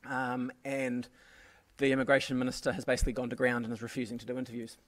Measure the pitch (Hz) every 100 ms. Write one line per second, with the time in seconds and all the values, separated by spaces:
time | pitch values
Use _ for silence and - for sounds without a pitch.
0 | - 131 127 127 127 - 139 139 131 123
1 | 123 _ - - - - _ _ 139 131
2 | 131 135 - 127 127 123 - - 123 123
3 | - 127 123 120 127 120 113 113 113 -
4 | 120 120 113 123 127 117 113 -